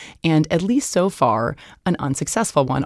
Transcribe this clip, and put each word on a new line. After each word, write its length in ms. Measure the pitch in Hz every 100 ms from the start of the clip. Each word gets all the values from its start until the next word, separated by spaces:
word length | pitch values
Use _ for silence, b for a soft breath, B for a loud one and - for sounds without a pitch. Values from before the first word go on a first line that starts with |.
| B B
and 300 | 165 156 -
at 100 | 170
least 300 | 196 247 -
so 180 | 180 190
far, 460 | - 123 110 117 - B B -
an 100 | -
unsuccessful 640 | 139 135 151 - - - 131
one, 180 | 135